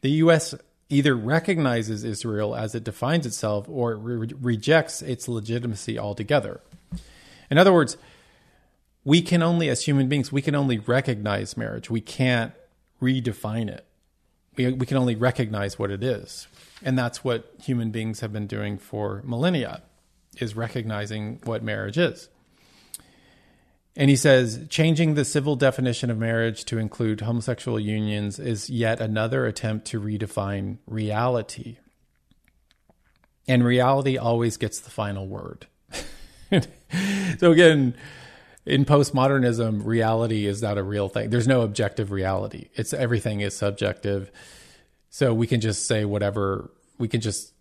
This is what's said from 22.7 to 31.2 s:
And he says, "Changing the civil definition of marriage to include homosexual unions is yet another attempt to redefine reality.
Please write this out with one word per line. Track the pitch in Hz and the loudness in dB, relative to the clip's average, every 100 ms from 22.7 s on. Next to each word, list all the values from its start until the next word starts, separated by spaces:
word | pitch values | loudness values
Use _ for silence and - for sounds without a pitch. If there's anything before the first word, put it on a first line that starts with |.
| _ _ - _ _ _ _ _ _ _ _ _ - | _ _ -20 _ _ _ _ _ _ _ _ _ 0
And | 139 | 4
he | 135 | 6
says, | 147 131 123 113 156 | 8 6 6 -4 -8
"Changing | - 160 156 165 147 | 0 2 4 2 2
the | 135 | 0
civil | 147 143 139 | 0 0 2
definition | 135 127 127 113 123 | 2 2 -2 0 -2
of | 113 | -2
marriage | 113 113 113 110 - | 0 0 0 -4 -6
to | 113 | -4
include | 110 - 113 107 | -4 -2 -2 -2
homosexual | 110 120 110 120 - 113 | -2 -4 -2 -6 -4 -4
unions | 107 107 107 104 104 101 | -2 -2 -2 -2 -4 -6
is | 123 110 - | -6 -6 -4
yet | 123 113 117 | -2 0 0
another | 110 110 113 135 120 | -2 -2 0 0 -2
attempt | 107 110 107 - | -2 -4 -4 -6
to | 113 | -8
redefine | 104 104 104 - 98 101 98 101 - | -4 -6 -4 -4 -4 -4 -6 -10 -10
reality. | 110 107 104 | -6 -4 0